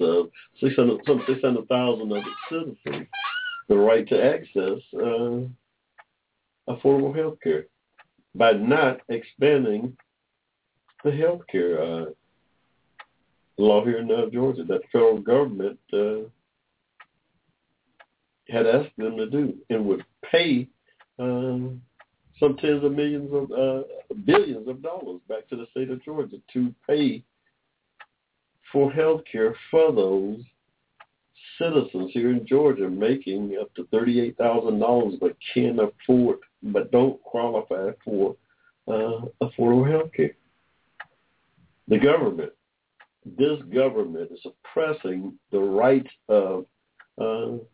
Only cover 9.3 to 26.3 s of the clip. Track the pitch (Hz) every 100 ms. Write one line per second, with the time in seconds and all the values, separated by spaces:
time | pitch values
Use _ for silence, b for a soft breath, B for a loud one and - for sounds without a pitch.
9.3 | - 139 143 120 104 123 127 _ _ _
10.3 | _ _ _ _ _ _ _ 147 143 165
11.3 | 175 - 95 87 82 82 82 82 - _
12.3 | _ _ _ _ _ _ - - _ _
13.3 | _ _ - 104 104 117 113 113 117 110
14.3 | 120 135 127 82 95 - - 113 107 104
15.3 | 127 143 98 98 - _ 101 104 107 110
16.3 | _ _ _ _ _ _ _ - _ _
17.3 | _ _ _ _ _ _ _ - _ _
18.3 | _ - 117 113 123 147 - 110 113 110
19.3 | 139 143 - - 110 104 92 - _ -
20.3 | 170 170 123 127 _ b b _ - 123
21.3 | 123 127 127 127 127 - _ _ _ _
22.3 | _ 147 135 156 147 143 143 147 147 139
23.3 | 143 139 123 131 131 135 - - 107 98
24.3 | 185 202 117 113 131 151 180 127 90 -
25.3 | 110 - 123 117 - 131 127 147 156 123